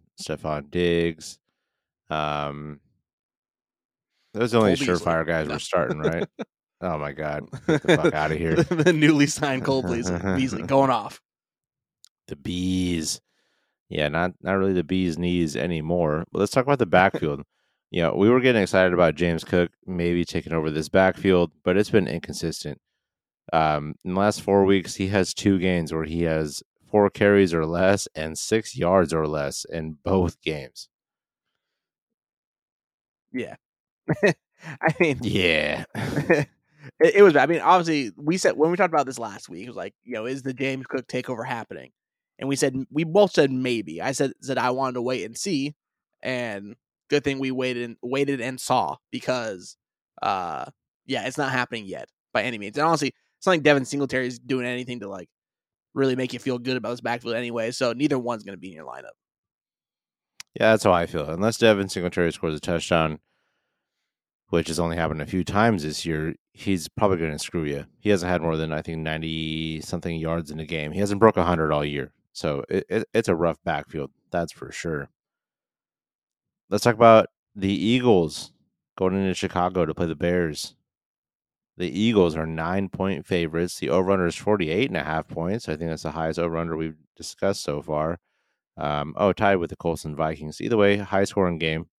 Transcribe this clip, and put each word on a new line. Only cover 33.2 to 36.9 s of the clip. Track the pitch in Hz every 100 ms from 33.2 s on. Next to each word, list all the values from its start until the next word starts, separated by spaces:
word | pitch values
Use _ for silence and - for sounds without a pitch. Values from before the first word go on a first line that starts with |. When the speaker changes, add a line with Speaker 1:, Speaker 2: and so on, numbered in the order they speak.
| _
Speaker 2:
Yeah. | 127 104 - _ _ _ _ -
<laughs> | 156
I | 202 - _ _ 165 135 165 -
mean, | 170 131
Speaker 1:
Yeah. | - - 90 78 76 73 -
<laughs> |
Speaker 2:
<laughs> | - - - 147 156 143 _ _ _ 135